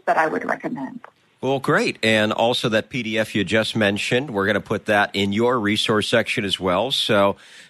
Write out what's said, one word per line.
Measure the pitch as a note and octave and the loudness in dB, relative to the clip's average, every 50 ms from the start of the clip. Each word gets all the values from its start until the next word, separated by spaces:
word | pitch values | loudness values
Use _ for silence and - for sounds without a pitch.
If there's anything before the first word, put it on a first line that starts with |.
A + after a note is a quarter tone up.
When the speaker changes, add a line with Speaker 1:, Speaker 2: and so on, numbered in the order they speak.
| - | -2
Speaker 1:
that | F#3 E3+ | 0 0
I | F3 D#3+ | 2 0
would | D#3+ - - - | 0 -2 -4 -4
recommend. | - - - - - - B3+ C4+ - - - - - _ _ _ _ _ _ | -4 -6 -6 -6 -8 -8 -8 -8 -10 -12 -14 -20 -20 _ _ _ _ _ _
Speaker 2:
Well, | - C3 C#3 C3+ | -2 -2 -2 0
great. | - - D#3 G3 A#3+ D3+ - - - | 0 0 2 2 0 0 -2 -2 0
And | A2 A2 G#2+ G#2+ G#2+ | 2 2 4 2 2
also | - - A2+ A#2 B2 - - A#2+ | 2 2 2 0 0 0 0 0
that | G#2+ A2 - - | 0 0 -2 -2
P | - B2+ A2+ | -6 -8 -6
D | A2 G#2+ A2 | -4 -2 -2
F | A2 - - | -2 -2 -2
you | G#2+ G2 | -4 -2
just | E2 G#2+ A2 G#2+ - - | 0 0 0 0 0 0
mentioned, | A2+ G#2+ G2+ G#2 G2+ - - B2 B2 C#3+ D#3 | 0 0 0 0 -2 -2 -2 -2 -2 -2 -2
we're | A2 G2 G2 | -2 0 0
gonna | G2+ G#2 G2 | 0 0 -2
put | - - A2 G2 - | -2 -4 -6 -4 0
that | - G#2+ G2+ G2+ - - | 2 2 2 2 2 0
in | G2 G2+ G2+ G2+ | -2 -2 0 0
your | A2 A#2 B2 B2+ B2 | 2 2 2 2 2
resource | G#2 G2+ G#2+ G#2+ - - A2+ G#2 F#2+ | 0 0 0 0 0 0 0 0 0
section | - - A#2 G#2 - - - G#2 | 2 0 0 0 0 -2 -4 -4
as | F#2+ F2+ | -4 -4
well. | - F2+ F#2 F2 F#2+ A2+ C3+ | -2 -2 0 0 0 0 0
So | C#3 - - - A2+ G2+ G2+ G2+ F#2 - - - - - - - | -2 -2 0 0 2 2 2 2 0 -4 -10 -20 -20 -20 -20 -20